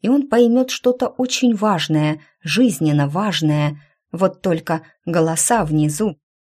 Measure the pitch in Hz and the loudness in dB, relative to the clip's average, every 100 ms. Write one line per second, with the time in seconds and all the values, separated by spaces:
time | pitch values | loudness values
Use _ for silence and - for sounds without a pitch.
0 | 208 285 277 233 240 240 262 - 247 247 | 0 0 2 2 4 2 0 -2 -2 0
1 | 254 - 254 - 247 202 214 175 147 156 | -4 -4 -4 0 0 2 0 0 0 0
2 | 151 156 - _ 156 175 247 165 156 147 | 0 -2 -10 _ -4 2 2 2 0 2
3 | 143 170 214 160 156 151 147 147 _ _ | 0 -2 -2 0 0 0 -2 -4 _ _
4 | _ 165 185 185 190 165 - 156 - _ | _ -2 -2 -2 -4 -4 -4 -6 -8 _
5 | - 165 160 160 - 233 156 151 151 147 | -4 -2 0 -2 0 0 0 0 0 0
6 | 214 151 _ _ | -4 -6 _ _